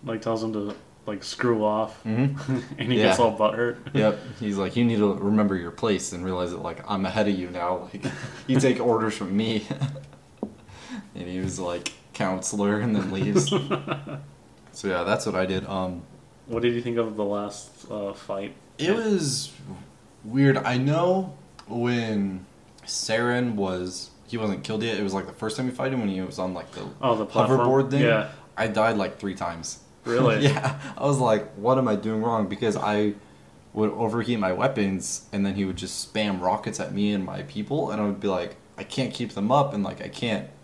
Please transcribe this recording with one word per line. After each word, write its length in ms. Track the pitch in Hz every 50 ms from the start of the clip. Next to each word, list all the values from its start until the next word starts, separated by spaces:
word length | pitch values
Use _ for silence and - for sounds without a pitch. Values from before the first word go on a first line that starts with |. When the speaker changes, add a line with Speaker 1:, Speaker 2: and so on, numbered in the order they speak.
| -
Speaker 1:
like, 160 | - 117 110
tells 220 | - 113 113 110 110
him 100 | 110 110
to, 200 | 107 101 104 104 - - - - - -
like, 180 | - 104 98 -
screw 400 | - - - - 123 120 110 107
off. 360 | 107 107 - - 90 - - -
Speaker 2:
Mm-hmm. 520 | 113 107 117 135 139 143 139 - - 135 123 -
Speaker 1:
<laughs> 100 | - - -
And 100 | 117 113
he 80 | 127 107
Speaker 2:
Yeah. 80 | 107
Speaker 1:
gets 120 | - - -
all 180 | 123 110 104
butthurt. 400 | - 107 107 107 113 120 120 117 - -
<laughs> 80 | - -
Speaker 2:
Yep. 240 | - 107 107 104 - - - - -
He's 160 | 117 104 98
like, 200 | 98 98 92 -
"You 80 | 120 120
need 140 | 117 113 104
to 140 | 104 101 98
remember 420 | - 95 101 107 107 107 101 95
your 140 | 90 87 85
place 420 | 85 - - 113 101 87 - - -
and 100 | 87 90
realize 280 | 92 92 90 90 87
that, 100 | 90 90
like, 280 | 87 87 82 - - -
I'm 160 | 104 98 95
ahead 220 | 92 - 110 104
of 100 | 104 98
you 120 | 92 90 87
now. 400 | 90 90 85 87 90 90 92 -
Like, 140 | - 101 - - - - -
<laughs> 200 | - - - -
you 140 | - 131 139
take 180 | 135 131 123 -
orders 380 | 113 120 113 107 110 110 104
from 180 | - 104 90 95
me." 300 | 104 110 113 113 107 -
<laughs> 100 | - - - 139 139 - - - - - - - - - - - 208 - - - - - - - - 254 214 - - -
And 120 | - 90
he 120 | 90 90 92
was 200 | 95 95 92 92
like, 340 | 92 87 87 87 87 - - - - - -
"Counselor," 680 | - 104 95 95 92 - - - 104 101 101 104 104
and 160 | 113 120 107
then 160 | 104 95 -
leaves. 400 | - - - 104 101 190 - - 196
Speaker 1:
<laughs> 60 | 185 - - 202 - - - 165 - - - - 143 - - - - - - - - - - -
Speaker 2:
So 120 | - -
yeah, 160 | 98 92 87 85
that's 240 | 95 104 - -
what 80 | 110 95
I 100 | 92 92
did. 220 | 92 92 92 -
Um, 340 | - 98 95 92 92 90 87 85 - - - - - - - -
Speaker 1:
What 160 | - 117 117 117
did 100 | 120 120
you 80 | 120
think 160 | 120 120 117
of 180 | 117 113 110 104
the 80 | 107 104
last, 460 | 101 104 104 104 104 - - - - - - - -
uh, 220 | 107 107 101 101 101
fight? 420 | - - - 104 98 101 - - - - - - -
Speaker 2:
It 160 | 143 170 208
was 560 | 233 226 220 208 185 156 139 - - - - - - - 98 95 - - - - - - - - - -
weird. 340 | 107 113 135 139 139 135
I 200 | 135 - 117 123
know 600 | 123 131 143 151 165 175 180 185 190 185 - - - - - - - -
when 800 | - 104 120 120 120 123 120 113 113 110 104 98 98 92 92 92 - - - - - - - -
Saren 680 | - - - - - 110 113 120 120 123 123 123 120 110
was 560 | 101 98 95 92 90 90 90 90 - - - - - - - -
he 40 |
wasn't 260 | 117 110 104 98 82 -
killed 200 | - 110 107 113
yet. 140 | 117 110 98
It 40 | 104
was, 100 | 98 95
like, 140 | 98 92
the 60 | - - - 117
first 120 | 110 -
time 120 | - 127
you 40 | 127
fight 220 | 120 - 131 135 135
him 60 | 123
when 80 | 110 101
he 100 | 95 92
was 180 | 92 87 - -
on, 140 | 92 92 92
like, 160 | 87 78 -
the 120 | - - 104 101 - -
Speaker 1:
Oh, 140 | - 127 117
the 100 | 107 107
platform? 340 | - - 113 - - 131 127
Speaker 2:
hoverboard 320 | 120 123 131 135 135 -
thing. 100 | 139 139
Speaker 1:
Yeah. 280 | 123 117 113 110 107 - - - - - -
Speaker 2:
I 100 | - 110
died, 300 | 110 104 104 107 113 113
like, 200 | 104 95 90 - -
three 160 | - 101 92
times. 440 | - 92 87 85 82 80 - - - - - - - -
Speaker 1:
Really? 380 | 117 117 123 131 - - - 143
Speaker 2:
<laughs> 40 | 135
Yeah. 300 | - - - 139 - - - - -
I 80 | - -
was 140 | 143 143 127
like, 240 | 127 113 110 104 - - -
"What 220 | 101 101 120 131
am 100 | 135 127
I 80 | 120 107
doing 260 | 98 95 110 110 107
wrong?" 260 | 110 117 117 113 104 90
Because 260 | 101 - 120 110 101
I 380 | - - 104 104 104 104 104 101 - - - - - - - - - - - -
would 180 | 107 107 104
overheat 480 | - - 117 113 104 117 110 113 120 110
my 120 | 98 92 92
weapons, 760 | 92 117 135 - 113 101 98 95 92 - - - - - -
and 140 | - 101 98
then 100 | 98 95
he 80 | 101 98
would 120 | 95 92
just 180 | 87 92 92 - - - - -
spam 280 | 110 107 104 98 90
rockets 380 | 90 90 104 110 - 113 101 -
at 140 | 98 92 98
me 200 | 98 104 104 104
and 100 | 98 92
my 180 | 92 95 95 95
people, 460 | - - 104 104 - 139 151 156 -
and 100 | 101 107
I 40 | 104
would 140 | 101 98 98
be 80 | -
like, 300 | 101 95 90 87 85 - - - - -
"I 60 | - 95
can't 300 | - - - 135 110 -
keep 180 | - 123 107 -
them 160 | 101 101 110
up, 220 | 131 147 143 139 -
and, 80 | 104 98
like, 180 | 90 - - -
I 60 | -
can't 380 | - - - 117 110 98 - - - -